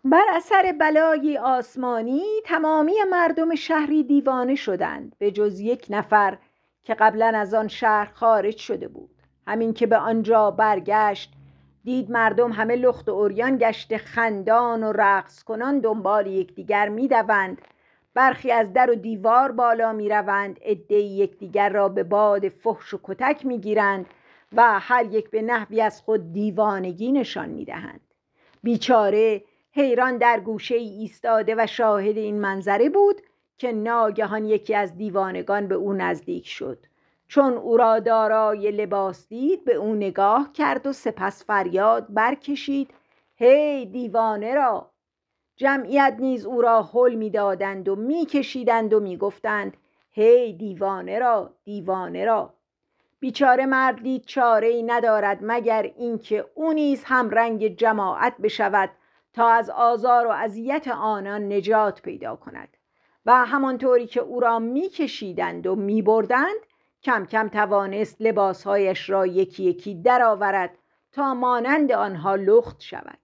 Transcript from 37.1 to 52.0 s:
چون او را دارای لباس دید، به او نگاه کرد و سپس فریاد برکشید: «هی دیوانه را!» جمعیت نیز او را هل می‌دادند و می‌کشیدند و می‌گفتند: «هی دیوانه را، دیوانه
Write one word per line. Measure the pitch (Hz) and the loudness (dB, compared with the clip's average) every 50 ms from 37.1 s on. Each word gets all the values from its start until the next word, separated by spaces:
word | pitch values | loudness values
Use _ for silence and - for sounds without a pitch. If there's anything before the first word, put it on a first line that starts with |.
| _ _ _ | _ _ _
چون | _ - 285 277 269 247 | _ 2 2 2 2 0
او | - - 233 226 | -2 -2 2 4
را | 233 247 226 220 226 | 4 4 4 2 2
دارای | 202 233 226 220 220 214 220 220 220 214 214 208 196 214 | 2 2 2 2 2 2 2 2 2 0 0 -2 -4 -4
لباس | 208 208 208 180 202 196 196 190 180 - _ | -2 -4 -4 -2 -2 -2 -2 -4 -6 -10 _
دید، | _ 214 233 262 302 381 - - | _ -8 -4 -2 -2 -2 -2 0
به | 254 233 | -2 -2
او | - 202 214 220 | 0 0 -2 -2
نگاه | 208 202 190 - - 196 202 220 262 285 285 _ | -2 -2 -4 0 2 2 4 4 2 0 -4 _
کرد | - 294 285 - - - | -2 -2 -2 -2 -2 -4
و | 277 269 | -6 -8
سپس | - - 226 220 196 190 196 - - - | -4 -6 -8 -6 -4 -6 -8 -8 -10 -6
فریاد | - 214 196 190 180 170 185 202 220 226 233 220 - | -2 -2 -2 -2 0 0 2 2 4 2 2 -2 -4
برکشید: | 202 214 220 240 277 285 - 277 285 277 - - 277 277 269 _ - _ _ _ _ _ _ _ _ | -2 0 0 0 -2 -4 -6 -8 -8 -8 -6 -4 -4 -4 -4 _ -10 _ _ _ _ _ _ _ _
«هی | _ 233 247 269 294 302 294 285 269 247 | _ 6 6 6 6 4 0 -2 -4 -8
دیوانه | 190 190 247 247 220 180 226 226 220 214 208 208 226 262 | -8 -10 -10 -10 -2 0 0 0 0 -2 -4 -4 -2 -2
را!» | 294 277 247 208 180 - _ _ _ _ _ _ _ _ _ _ _ _ _ _ | 0 0 0 0 -2 -8 _ _ _ _ _ _ _ _ _ _ _ _ _ _
جمعیت | _ 254 277 277 269 240 202 262 285 277 262 220 220 | _ -2 0 0 0 -4 0 2 4 4 2 2 0
نیز | 254 262 254 240 202 | -2 -2 -2 -2 -4
او | 202 254 233 | -4 0 2
را | 240 233 226 220 220 220 - | 4 4 4 4 2 0 0
هل | 240 247 247 240 | 2 2 2 2
می‌دادند | 220 220 214 190 214 202 202 190 180 196 196 196 190 180 196 | 0 -4 -2 -2 0 0 0 0 -2 -4 -6 -6 -4 -4 -4
و | 196 | -4
می‌کشیدند | 202 220 254 311 339 320 311 - 285 262 - - 262 240 240 226 226 220 214 214 | -2 -2 -4 -2 -2 -2 -2 -2 -2 -2 -2 -8 -4 -2 0 0 0 2 2 0
و | 214 | 0
می‌گفتند: | 208 190 180 165 196 202 - - - 214 214 208 196 196 - _ _ _ _ _ _ _ | 0 -2 -6 -6 -6 -6 -6 -6 -6 -4 -4 -4 -4 -8 -12 _ _ _ _ _ _ _
«هی | _ 214 214 226 240 254 247 226 185 | _ 2 6 6 6 6 4 0 -6
دیوانه | 165 220 208 185 165 196 196 196 185 180 185 190 226 | -10 -12 -12 -6 -4 -4 -4 -4 -6 -8 -6 -4 -2
را، | 247 247 233 208 - - _ _ _ | 0 0 0 0 -2 -6 _ _ _
دیوانه | 202 208 202 165 190 190 190 | -12 -12 -10 -4 -4 -4 -4